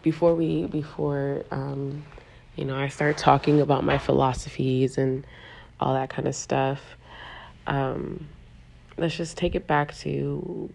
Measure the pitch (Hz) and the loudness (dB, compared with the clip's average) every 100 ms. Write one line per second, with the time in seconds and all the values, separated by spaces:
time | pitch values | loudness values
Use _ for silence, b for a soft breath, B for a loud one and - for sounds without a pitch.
0 | 165 156 170 165 160 156 - 160 147 - | 0 4 4 4 2 0 0 -4 -6 -4
1 | 147 143 139 139 - 139 139 139 139 143 | -2 0 -2 -4 -4 -6 -4 -6 -6 -8
2 | 147 B B B B - 139 135 139 - | -12 B B B B -6 -4 -2 -4 0
3 | 147 151 - 139 - 147 143 135 139 139 | 0 4 6 6 6 4 6 4 4 2
4 | - 135 131 123 - - 131 131 131 135 | 4 4 4 0 -8 -2 0 2 2 2
5 | 131 131 B B B B B - - 131 | 0 -2 B B B B B -4 0 0
6 | 131 - 127 139 - 139 135 139 - - | -2 -4 -4 -4 -2 0 0 -2 -10 -20
7 | B B B B B - - 139 131 - | B B B B B -12 -4 -2 -2 -2
8 | - - 151 - - - - - - - | -6 -8 -12 -18 -20 -20 -20 -20 -14 -4
9 | 165 156 160 - - - - 147 147 - | -2 -2 -6 -2 -2 -2 0 0 0 -6
10 | 147 139 143 143 - 175 - | -6 -4 -4 -4 -6 -8 -10